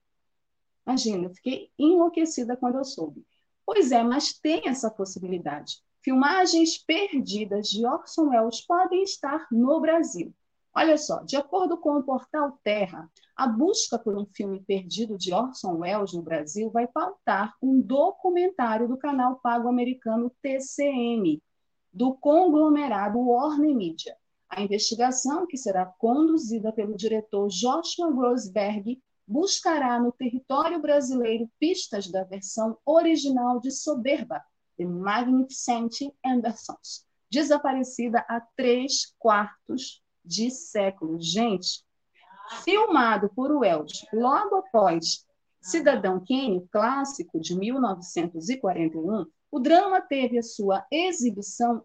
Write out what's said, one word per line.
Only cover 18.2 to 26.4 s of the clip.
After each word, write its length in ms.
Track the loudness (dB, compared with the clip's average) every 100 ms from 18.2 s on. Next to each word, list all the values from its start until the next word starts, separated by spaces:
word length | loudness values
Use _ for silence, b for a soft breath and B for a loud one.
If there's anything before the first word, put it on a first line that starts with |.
| 0 2 0 0 0 0 -2
do 80 | -2
canal 400 | -2 0 0 0
pago 260 | 0 0 0
americano 640 | 0 0 -4 -2 -2 -2 _
T 180 | -6 -4
C 240 | -6 -2
M, 580 | -2 0 -2 0 0 -2 _ _ _ _ _
do 220 | -2 -2
conglomerado 1040 | 0 4 6 6 6 6 4 2 -2 0 0
Warner 560 | 2 2 2 2 2
Media. 420 | 2 -2 -6 -14 -16 _ _ -12
A 140 | -6
investigação, 840 | -2 -2 -2 0 0 0 -2 -2 -4
que 120 | -6
será 260 | -2 -2
conduzida 880 | -2 -2 2 4 4 4